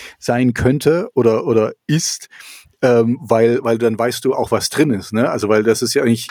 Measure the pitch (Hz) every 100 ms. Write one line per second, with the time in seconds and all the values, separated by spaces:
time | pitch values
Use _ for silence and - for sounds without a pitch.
0 | - - - 120 127 117 123 139 147 165
1 | - - 117 110 117 113 107 - - 151
2 | - - - - - - _ _ 127 120
3 | 117 123 107 113 117 120 117 117 117 110
4 | 117 123 131 131 113 110 - - 151 107
5 | 85 107 131 139 104 107 107 113 123 139
6 | 131 117 -